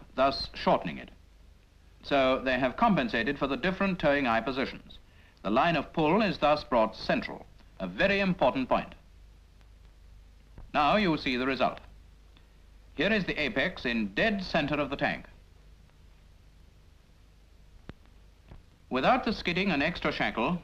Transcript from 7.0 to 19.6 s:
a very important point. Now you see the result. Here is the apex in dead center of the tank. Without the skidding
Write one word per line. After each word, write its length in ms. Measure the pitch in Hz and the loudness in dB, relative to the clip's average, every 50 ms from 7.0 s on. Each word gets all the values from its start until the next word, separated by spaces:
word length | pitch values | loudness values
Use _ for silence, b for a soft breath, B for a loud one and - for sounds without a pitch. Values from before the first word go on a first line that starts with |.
| - - 170 123 - - - - - - - - - - - - | -4 -2 -2 -2 -2 -6 -10 -12 -16 -18 -20 -20 -20 -20 -14 -10
a 80 | 95 90 | -10 -6
very 320 | 90 120 170 196 202 196 | -2 0 0 2 2 2
important 500 | 202 185 175 - 151 127 110 135 127 - | 0 0 0 2 2 2 2 0 0 0
point. 260 | 123 95 - - - - - - - - - - - - - - - - - - - - - - - - - - - - - - - - - - - - - - - | 0 0 -2 -4 -12 -20 -20 -20 -20 -20 -20 -20 -20 -20 -20 -20 -20 -20 -20 -20 -20 -20 -20 -20 -20 -20 -20 -20 -20 -20 -20 -20 -20 -20 -20 -20 -20 -18 -12 -4 0
Now 240 | 139 151 143 175 214 | 2 4 4 4 4
you 200 | 202 175 156 139 | 2 2 0 0
see 200 | - 139 127 120 | -2 -2 -2 0
the 100 | 127 135 | 0 -2
result. 320 | 135 120 123 82 73 - - - - - - - - - - - - - - - - - - - - - - - - | 0 0 0 0 -2 -4 -12 -20 -20 -20 -20 -20 -20 -20 -20 -20 -20 -20 -20 -20 -20 -20 -20 -20 -20 -20 -20 -12 -6
Here 180 | - 151 196 220 | -2 0 2 2
is 120 | 208 170 | 0 0
the 140 | - 147 - | -2 -4 -4
apex 460 | 151 127 107 131 135 139 135 - - | -4 -2 0 -2 -2 -2 -4 -4 -4
in 300 | 127 120 113 107 98 98 | -2 -2 0 -2 -2 0
dead 280 | 156 190 226 208 196 185 | 0 0 2 0 -2 -2
center 300 | - - 165 147 139 151 | -2 -2 0 0 0 0
of 160 | 143 147 135 | -2 -2 -4
the 60 | 143 | -4
tank. 300 | - 143 107 80 65 - - - - - - - - - - - - - - - - - - - - - - - - - - - - - - - - - - - - - - - - - - - - - - - - - - - - - - - - - - - - - - - - - - - - - - - - - - | -4 -2 -2 -4 -4 -10 -16 -20 -20 -20 -20 -20 -20 -20 -20 -20 -20 -20 -20 -20 -20 -20 -20 -20 -20 -20 -20 -20 -20 -20 -20 -20 -20 -20 -20 -20 -20 -20 -20 -20 -20 -20 -20 -20 -20 -20 -20 -20 -20 -20 -20 -20 -20 -20 -20 -20 -20 -20 -20 -20 -20 -20 -20 -20 -20 -20 -20 -20 -20 -20 -20 -20 -20 -20 -20 -20 -20 -10 -6
Without 340 | - 131 135 190 247 254 247 | -2 0 2 2 2 2 2
the 100 | 233 208 | -2 -4
skidding 360 | - - 180 175 180 | -4 -4 -4 -2 -2